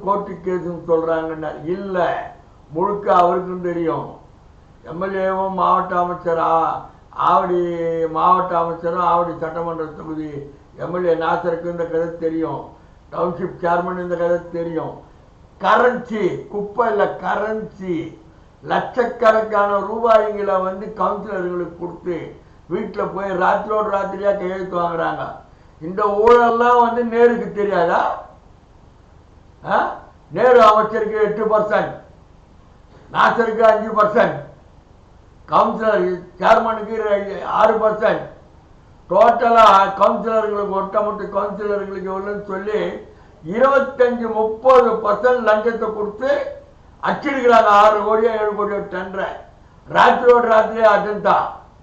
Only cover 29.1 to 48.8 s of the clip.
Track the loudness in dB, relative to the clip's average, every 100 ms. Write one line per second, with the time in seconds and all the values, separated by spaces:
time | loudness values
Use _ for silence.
29.1 | -20 _ -20 -20 -16 -4 -2 -2 -8 -18
30.1 | _ _ 0 6 8 8 6 2 -2 -2
31.1 | 0 0 0 2 2 2 0 -2 -8 -18
32.1 | -20 _ -20 _ -20 -20 -20 -20 -20 -6
33.1 | 2 2 2 0 4 4 4 0 0 2
34.1 | 4 2 -2 -12 -20 -20 -20 _ -20 _
35.1 | -20 -20 -20 -2 2 2 0 0 2 0
36.1 | -4 -10 -4 2 4 2 -4 -6 -4 0
37.1 | -2 -2 -8 -4 2 2 4 0 2 0
38.1 | 0 -6 -18 -20 -20 -20 -20 -20 -20 -2
39.1 | 4 4 4 4 6 8 6 4 2 2
40.1 | 2 0 0 0 -2 -2 -4 -2 -2 -2
41.1 | -4 -4 -4 -4 -6 -4 -4 -4 -8 -8
42.1 | -6 -6 -8 -8 -8 -4 -4 -4 -8 -16
43.1 | -20 -20 -18 -8 2 2 2 0 0 0
44.1 | 2 -4 -2 -2 0 6 6 6 0 -2
45.1 | 0 2 2 2 2 0 -2 -4 -4 -8
46.1 | -4 -2 -2 -4 -12 -20 -20 -20 -8 -6
47.1 | -4 -4 0 4 6 8 8 6 6 2
48.1 | 2 2 2 -2 -2 -4 -4